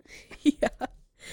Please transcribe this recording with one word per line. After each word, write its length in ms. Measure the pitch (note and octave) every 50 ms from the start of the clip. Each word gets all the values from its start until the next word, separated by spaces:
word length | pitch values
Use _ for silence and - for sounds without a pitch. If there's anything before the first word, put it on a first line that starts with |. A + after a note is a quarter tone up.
| _ - -
<laughs> 260 | - - - - -
Yeah. 260 | - D4 - - - A3+ - - B3+ - - - - _ _ _ - -